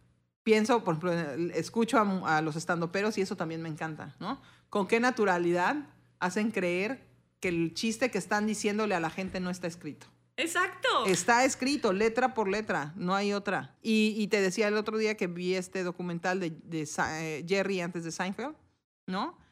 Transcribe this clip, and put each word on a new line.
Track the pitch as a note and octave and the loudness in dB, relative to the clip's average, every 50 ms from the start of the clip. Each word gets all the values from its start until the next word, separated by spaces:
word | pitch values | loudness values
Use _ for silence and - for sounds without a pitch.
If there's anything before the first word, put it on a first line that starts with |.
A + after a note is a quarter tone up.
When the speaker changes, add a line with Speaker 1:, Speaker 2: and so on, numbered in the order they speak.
| _ _ _ _ _ _ _ _ _ | _ _ _ _ _ _ _ _ _
Speaker 1:
pienso, | A3+ G#3+ G#3+ G#3+ A3 B3+ A#3 - | 4 4 4 6 4 4 2 4
por | F#3 D#3+ | 2 0
ejemplo, | D#3 E3 F3+ E3+ E3+ E3 D3 C3 D3+ E3+ E3+ - | 0 0 0 0 0 -2 -4 -4 -4 -4 -2 -2
escucho | E3 E3 - - A3+ A#3 A3+ - B3 | -4 -4 -2 0 0 0 4 4 4
a, | G#3+ G3+ F#3+ F#3 F3 B2 D#3+ D#3 | 4 4 2 0 0 2 2 2
a | |
los | D#3+ D#3+ D3+ | 2 0 -2
estandoperos | E3 D#3+ - F3+ E3+ E3+ E3 E3+ G3 G3+ G#3+ A3 - | -4 -2 -2 -2 -2 -2 -2 -2 -2 -2 0 0 -2
y | |
eso | F#3+ F#3+ G#3 F3+ | -2 -2 -2 -4
también | F3 D#3+ E3 E3 | -4 -4 -4 -6
me | E3 D#3+ | -8 -8
encanta, | D3+ D3+ E3 D#3+ D#3 D3+ - D3+ - - | -8 -6 -8 -8 -8 -10 -12 -14 -14 -10
¿no? | - F#3+ C4+ - - - - - _ _ | -8 -8 -8 -8 -10 -18 -20 -20 _ _
Con | - G#3 F#3+ F#3 | -2 -2 2 4
qué | A3+ A3+ | 4 4
naturalidad | A#3 B3+ A#3 - G#3+ G3 F3+ F3 F3 E3+ F3 F3 F3+ G3+ C4+ D4+ D4 - - _ _ _ _ _ | 4 2 2 4 4 4 4 4 2 2 2 2 2 2 0 -2 -4 -10 -16 _ _ _ _ _
hacen | - F#3 F#3 G#3+ G#3+ A#3 | -4 -2 0 0 -2 0
creer | G#3+ G3+ F#3 F3 F3 F3+ F#3+ A3 C4+ - - - _ _ _ _ _ _ | 0 0 0 0 0 0 -2 -2 -4 -8 -10 -18 _ _ _ _ _ _
que | - F#3+ | -4 -2
el | F3 E3+ E3 D#3+ E3 | 0 0 0 0 -2
chiste | - - A3+ G#3+ - C4+ B3 | -2 -2 -2 0 0 -2 0
que | - G3 | 0 -2
están | - - G#3+ G3+ G#3 A3 | -2 0 0 0 2 0
diciéndole | G#3+ G#3+ - G#3 G3+ G#3 A3 G#3 F#3+ | -2 0 0 0 0 0 0 0 0
a | E3+ | 0
la | E3 D#3+ | 0 -2
gente | - - F#3 F#3 - F#3+ | -4 -4 -6 -6 -4 -4
no | F#3 F3+ | -4 -4
está | F3+ F3+ - E3+ | -4 -4 -6 -8
escrito. | E3+ - - D3+ - - - - _ _ _ _ _ | -8 -8 -10 -12 -12 -12 -16 -20 _ _ _ _ _
Speaker 2:
Exacto. | - C#4+ E4 - F4+ F#4 F#4+ - - - C5 - C#4+ A#3 | -4 -4 0 2 0 0 0 -2 0 0 2 4 4 4
Speaker 1:
Está | F#3+ F#3 - - - A#3 A#3+ C4 | 4 2 2 4 4 6 6 6
escrito, | C4+ - - B3+ C4 C#4+ C#4 - A3 | 4 2 0 0 -2 0 2 2 2
letra | F#3 G3 A3 A3+ A3 B3 B3 B3+ B3 | 2 4 2 2 2 2 2 2 2
por | A3+ A3 F#3+ | 0 0 0
letra, | F#3+ G#3+ G#3+ G#3+ G3 D#3+ C#3+ D3 D#3 | 0 0 -2 -2 -2 -2 -2 -4 -6
no | F#3+ F3+ F3+ F#3+ | -6 -2 0 0
hay | G3 G3+ G3+ G3+ | 0 0 0 -2
otra. | G3+ G3 G3+ F#3 D3+ C3+ - - _ | -2 -2 -2 -2 -2 -4 -6 -12 _
Y, | - A3+ A3 A3 G#3+ A3 G#3 A3 | -2 2 4 4 4 4 2 0
y | G#3 G3 | 0 0
te | - G#3 | 2 2
decía | G3 F#3+ F3+ F#3+ G#3+ G#3 | 2 2 2 2 2 2
el | G#3 G#3+ | 2 0
otro | G#3 A3 G#3+ A3 | 0 -2 -2 0
día | A3 G#3+ G#3+ G#3+ | 0 0 0 -2
que | G3+ F3+ | -2 -4
vi | E3+ F3 F3+ F3+ F#3 | -4 -4 -2 0 0
este | F#3 F3+ - - F#3+ F#3 | 0 -2 -4 -4 -4 -4
documental | F3+ F3 - F3+ F3+ E3+ E3+ - F#3+ F#3 F#3+ | -4 -4 -4 -4 -4 -4 -2 -2 -2 -2 0
de, | F#3+ E3 D#3+ D3+ - | -2 -4 -6 -8 -10
de | - E3 D#3+ D3+ | -8 -6 -6 -4
Sa-, | D3 - - E3 A#2 D#3 D#3+ E3 | -4 -2 -2 -2 -2 -2 -4 -4
eh, | D#3+ D#3 C#3 E3 E3+ | -4 -6 -6 -2 0
Jerry | F#3+ G3 F#3+ F#3+ G3 F3+ | 0 2 2 0 0 -2
antes | E3+ F3 F3+ F3 E3 | -2 -4 -6 -6 -6
de | E3 | -6
Seinfeld, | D3+ - F#3 F#3 G3+ - A3 C#4+ D#4 - _ _ _ _ _ _ _ _ _ | -6 -4 -4 -4 -4 -6 -8 -8 -10 -12 _ _ _ _ _ _ _ _ _
¿no? | - F#3 G3 A#3 D#4+ F4 - _ _ | -8 -6 -4 -4 -6 -8 -12 _ _